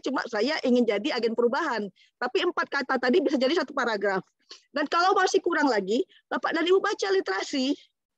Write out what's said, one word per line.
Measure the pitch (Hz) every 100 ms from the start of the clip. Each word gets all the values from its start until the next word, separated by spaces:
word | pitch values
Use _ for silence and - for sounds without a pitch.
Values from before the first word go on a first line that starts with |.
cuma, | - 262 -
"Saya | 208 240 311 262
ingin | 247
jadi | 226 208 240 247
agen | 226 226
perubahan." | - 285 330 226 208 - _ -
Tapi | 247 - 349
empat | 359 330
kata | 277 269 262
tadi | 254 349
bisa | 285 277
jadi | 262 330
satu | 294 -
paragraf. | 240 214 208 190 - _ - - _
Dan | 269 302
kalau | 339 359
masih | - 381 403
kurang | - 330 285
lagi, | 214 185 233 359 _ -
Bapak | 294 -
dan | 320 330
Ibu | 381
baca | 392 427 392
literasi. | 392 381 381 370 285 262 - _ _ _